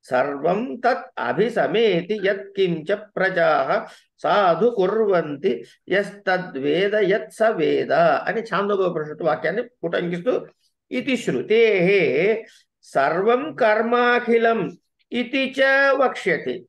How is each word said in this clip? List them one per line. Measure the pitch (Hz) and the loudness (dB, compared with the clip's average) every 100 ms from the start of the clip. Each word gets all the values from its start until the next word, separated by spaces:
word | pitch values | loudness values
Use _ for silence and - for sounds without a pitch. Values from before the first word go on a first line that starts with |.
సర్వం | - 127 139 143 156 196 262 254 | -2 0 0 -2 -2 -2 -4 -2
తత్ | 226 269 - - | -2 -2 -6 -8
అభిసమేతి | 117 135 226 233 135 196 226 175 175 214 | -4 0 0 0 0 2 2 0 -2 -4
యత్కించ | 185 202 - - 185 160 156 | -2 -4 -6 -2 -2 -2 -4
ప్రజాః | 208 - - 190 180 160 147 135 202 - - _ _ | -6 -6 -4 -2 2 2 2 0 -2 -4 -20 _ _
సాధు | 151 190 190 165 233 | 0 2 2 4 2
కుర్వంతి | 233 185 214 214 180 156 139 190 240 - _ - | 2 0 2 2 2 0 -4 -4 -4 -8 _ -2
యస్తద్వేద | 185 196 196 190 180 170 135 143 160 202 | -2 -2 -8 -2 -2 -4 -6 -2 0 2
యత్ | 214 190 214 - | 2 2 0 -2
స | - | 0
వేద | 220 196 147 143 123 143 170 135 - | 0 2 0 0 2 4 4 2 0
అని | 220 | -4
ఛాందోగ్యోపనిషత్తు | - 180 202 196 180 160 151 151 | -4 -2 0 0 0 -2 -8 -4
వాక్యాన్ని | 156 156 156 202 247 _ | -2 -2 -2 -4 -8 _
ఉటంకిస్తూ | 170 - 175 175 196 370 - _ _ _ _ | -4 -4 -4 -4 -2 -4 -6 _ _ _ _
ఇతి | 247 277 247 | -6 -2 -4
శృతేః | 202 139 190 220 226 196 175 202 147 131 190 226 - _ _ _ | -2 -4 0 2 4 4 2 2 2 2 0 -2 -6 _ _ _
సర్వం | _ 139 139 165 208 247 302 | _ 0 0 0 0 0 -2
కర్మాఖిలం | - 226 214 226 240 240 240 233 233 226 226 165 - _ _ _ | 0 2 2 2 2 2 2 2 2 4 0 -2 -8 _ _ _
ఇతి | 240 240 277 262 | -6 -4 -2 -2
చ | 262 269 269 277 | 0 2 4 2
వక్ష్యతే. | 269 262 - 202 147 127 117 | 2 0 0 -2 -2 -4 -8